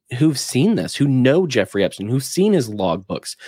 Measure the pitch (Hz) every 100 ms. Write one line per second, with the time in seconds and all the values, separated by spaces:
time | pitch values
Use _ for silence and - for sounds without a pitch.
0 | - 123 156 135 - 123 190 180 80 -
1 | 143 131 123 160 180 117 95 101 90 -
2 | 101 131 135 - 208 190 113 104 95 82
3 | 95 90 - -